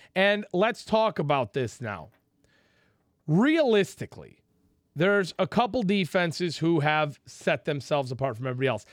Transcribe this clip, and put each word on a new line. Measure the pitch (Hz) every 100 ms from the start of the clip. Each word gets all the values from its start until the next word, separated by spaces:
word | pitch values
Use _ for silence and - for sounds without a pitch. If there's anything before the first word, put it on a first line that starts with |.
| -
And | 185 196 208 208
let's | 180 220 -
talk | - 220 220 170
about | 147 143 120
this | 139 117 -
now. | 117 92 95 _ _ _ _ _ _ _ _ _ _ _ -
Realistically, | 165 277 320 269 214 185 - 110 - 71 - _ _ _ _ _
there's | 139 185 202 175 -
a | 185
couple | 208 233 247
defenses | 190 202 165 185 170 - 175 -
who | 165 165
have | 151 151 147 - -
set | - 190 147
themselves | - 143 - 147 127
apart | 127 135 110
from | 131
everybody | 127 131
else. | 107 -